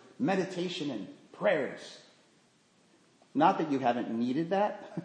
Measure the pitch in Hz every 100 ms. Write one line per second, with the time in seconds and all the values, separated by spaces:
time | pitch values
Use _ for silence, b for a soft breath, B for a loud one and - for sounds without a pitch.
0 | - - 135 190 175 175 175 - 143 113
1 | 90 - - - 202 160 113 98 - -
2 | - - _ _ _ _ _ _ _ _
3 | _ _ _ 135 165 190 156 135 127 120
4 | - 113 123 131 165 190 208 - - -